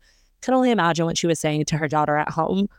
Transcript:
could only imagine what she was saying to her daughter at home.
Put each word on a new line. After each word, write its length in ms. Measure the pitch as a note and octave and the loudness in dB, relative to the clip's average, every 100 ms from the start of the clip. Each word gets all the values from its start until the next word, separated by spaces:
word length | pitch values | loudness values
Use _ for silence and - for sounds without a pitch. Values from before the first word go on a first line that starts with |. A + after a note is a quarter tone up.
| _ _ _ _ | _ _ _ _
could 100 | - | -2
only 180 | C4 B3+ | 2 2
imagine 360 | A3 E3+ D#3+ E3 | 2 2 2 0
what 100 | E3 | 0
she 100 | E3+ | 0
was 140 | D#3+ | 0
saying 240 | D#3 D3+ | 0 -2
to 140 | D3 D3+ | -2 -2
her 100 | D#3 | -2
daughter 300 | D#3 D3+ D3 | 0 0 0
at 100 | D3+ | -2
home. 400 | D#3+ D#3+ F#3 G3+ | -2 -2 0 -2